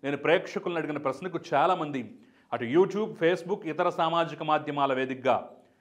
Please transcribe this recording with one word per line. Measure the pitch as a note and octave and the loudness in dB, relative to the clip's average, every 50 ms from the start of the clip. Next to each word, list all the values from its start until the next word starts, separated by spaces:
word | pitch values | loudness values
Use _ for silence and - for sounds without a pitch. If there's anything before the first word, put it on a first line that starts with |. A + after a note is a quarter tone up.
| - | -6
నేను | C#3 C#3+ C3+ | -4 -4 0
ప్రేక్షకులను | D3 D3 E3 F#3 F3+ - - G3+ - F3+ F3 E3 | 2 4 4 4 4 0 -6 -6 -4 -4 -4 -4
అడిగిన | D#3 D3+ D3+ D3 | -4 -4 -4 -4
ప్రశ్నకు | D3 C3+ C3 - F3+ F#3 E3 D#3 - - D#3 | -2 -4 -4 -4 -6 -8 -8 -8 -4 0 2
చాలామంది | C#3 D3+ F3 F#3 F3 D#3+ D3+ C#3 C3 A2+ G#2 - - - _ _ _ _ _ - | 2 4 4 2 0 -2 -4 -4 -6 -6 -8 -12 -20 -20 _ _ _ _ _ -6
అటు | A#2+ B2 | -4 -2
YouTube, | A#2 C3 E3+ F#3+ F#3+ - G3+ A3 F#3 D#3 - E3 | 2 4 4 4 4 2 -2 -4 -4 -2 0 2
Facebook, | E3 F#3 E3+ - F3+ G#3 G3+ E3+ | 2 2 2 0 -4 -6 -6 -4
ఇతర | D#3+ D3+ D#3 F3 F3 | -4 -2 0 0 0
సామాజిక | E3 - E3 E3 E3 E3+ E3 D#3+ D3 D3 D#3+ | 0 0 0 2 2 2 0 0 -4 -6 -2
మాధ్యమాల | D3+ D3+ D3+ D3 D3 C#3+ C#3+ C#3 C3+ C3+ | 0 0 0 0 -2 -2 0 2 2 2
వేదికగా | C3 C3+ C3 C3+ B2+ A#2 C3 A2+ G2 - - - - - _ _ _ | 0 0 -2 -4 0 2 2 2 2 0 -6 -14 -20 -20 _ _ _